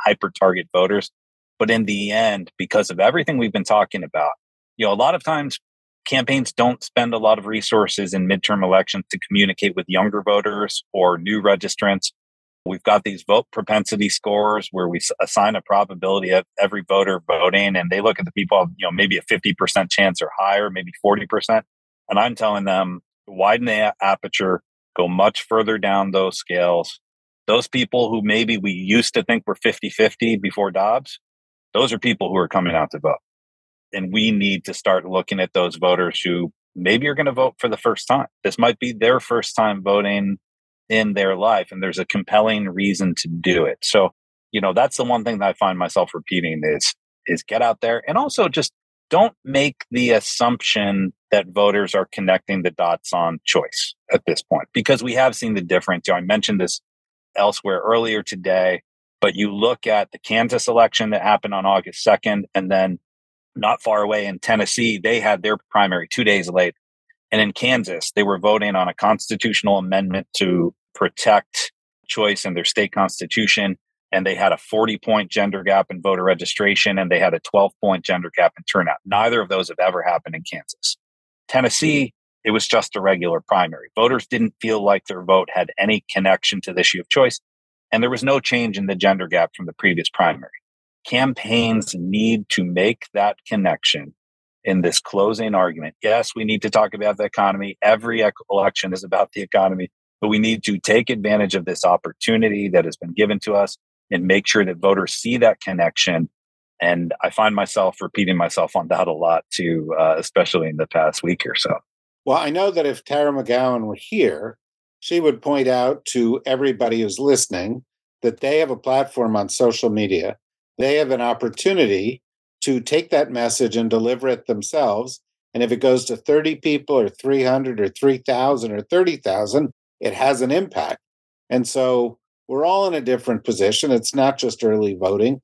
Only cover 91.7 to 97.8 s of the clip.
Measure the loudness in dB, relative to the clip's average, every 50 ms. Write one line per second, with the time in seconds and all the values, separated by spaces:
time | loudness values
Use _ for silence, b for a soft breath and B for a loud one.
91.7 | 0 -2 -2 -4 -8 -8 -6 -4 -2 0 2 2 0 0 -2 -4 -4 -2 -2 -2
92.7 | 0 0 0 0 0 -4 -10 -6 -2 0 0 0 -2 -4 _ -4 -4 0 0 0
93.7 | -2 0 -2 -2 -2 -2 -6 -12 -20 _ _ _ _ _ _ _ _ _ -2 0
94.7 | 0 2 2 2 0 -2 -4 -2 0 0 2 2 0 -2 -2 0 2 2 2 0
95.7 | -2 -6 -12 -12 -12 _ 0 0 0 0 0 -4 -6 -6 -4 -4 -2 -2 -2 0
96.7 | 2 2 2 2 -2 -2 -2 -2 0 0 -4 -4 0 0 2 2 0 -2 -6 -10
97.7 | -8 0